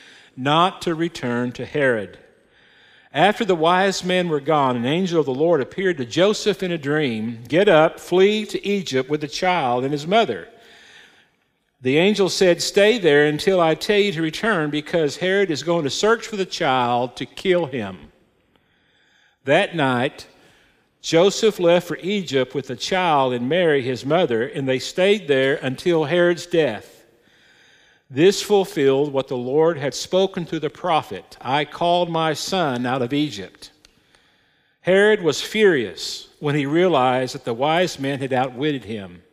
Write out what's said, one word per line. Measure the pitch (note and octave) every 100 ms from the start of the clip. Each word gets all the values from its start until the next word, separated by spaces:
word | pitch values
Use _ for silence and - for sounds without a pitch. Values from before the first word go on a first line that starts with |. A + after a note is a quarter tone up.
| - - - -
not | C3 D#3+ F3+ F#3
to | - E3
return | E3+ - B2+ A#2+ B2
to | - A#2
Herod. | D3+ C3+ A#2 F#2 - - _ _ _ _ _ _ _ _
After | C3+ F#3 G#3
the | A3 F3
wise | D#3+ F#3 G3 F#3 F3+
men | F#3 F3
were | D3+
gone, | C#3 D3+ C3+ B2
an | A#2+
angel | E3 F#3 E3
of | C3+
the |
Lord | B2+ E3 D#3
appeared | B2 - F#3+ D#3
to | A#2
Joseph | C#3+ G3 G#3+ G#3+ F#3
in | F#3
a | E3+
dream. | C#3 D3+ C#3+ A2 A2 A#2 A#2+
"Get | D#3 G#3
up, | D#3 D#3+ -
flee | - F3+ G3 G#3+ G#3
to | - G3
Egypt | G3+ - C3 C3
with | D3+
the | D3
child | - F#3 F3+ C3 B2
and | C3+
his | D3 D#3
mother." | G#3+ F#3+ F#2+ E2 - - - - - - _ _ _ _ _ _ _
The | B2+ D3
angel | F#3+ G3+ F#3
said, | - F#3 E3+
"Stay | - G3+ G3+ A#3+
there | E3+ C#3+ D3+
until | D3+ - F#3
I | D#3+ D#3+
tell | - G#3
you | G3+
to | D#3+
return, | D#3+ D#3 A3 F#3+ D3+
because | D3+ D3 F3 D3 -
Herod | F3+ G3 G3
is | C#3+
going | D3+ E3+
to | C#3
search | - G#3 A3+ -
for | G3+
the | F#3
child | - D#3+ C3 A#2+ A#2+ B2+ -
to | C3+
kill | - G3 F3 D3+
him." | C3 G2+ F#2 D#2 _ _ _ _ _ _ _ _ _ _ _ _ _
That | B2+ D#3+ G3+ E3
night, | C3+ B2 C3 - - _ _ _ _ _ _ _
Joseph | - D#3+ G3 - A3 G3
left | E3+ F3 -
for | D3+
Egypt | F3 G#3 D#3 C3+ B2+ D3
with | -
the | B2
child | - F#3+ F3+ D3 C3
and | B2 B2
Mary, | E3+ E3+ C#3+
his | B2+ A#2+ C3
mother, | E3 E3 A2+ B2+
and | C#3+ C3
they | C3
stayed | - - F#3+ G#3+ D#3+
there | C3+ C3+ D3+
until | C3 C3 F3+ E3 C#3+
Herod's | F3 F3 F3 -
death. | E3+ C#3+ G2+ - - _ _ _ _ _ _ _ _ _ _ _
This | B2+ F3+ G3
fulfilled | - G3+ F#3 E3 C3+ C3+ D3+
what | C3+ C3
the | B2+
Lord | B2 D3 D#3+ D#3
had | C3+
spoken | - - F#3 F#3+ F#3+ D#3+
through | D#3+
the | C#3+
prophet, | - F3+ D3+ - F#2 - -
"I | A#2+ C#3+
called | D3 - F3 F3 F3
my | D#3+ D#3+
son | D3 - F#3+ D#3 B2 B2
out | C3
of | A#2+
Egypt." | C#3+ D3+ G#2 F2+ - - _ _ _ _ _ _ _ _ _ _ _
Herod | - F#3+ G#3 G#3
was | E3 C3
furious | - G#3+ G#3 D3+ G2+ D#2+ - - - _
when | D3 D3
he | C#3
realized | D#3+ F#3 D3+ B2+ B2+ B2+
that | C#3+ -
the |
wise | A#2 C#3+ E3 F3+ -
men | C3+ C#3
had | C3
outwitted | B2 C3 B2 D3+ C#3
him. | G2+ A2 F#2+ E2+ _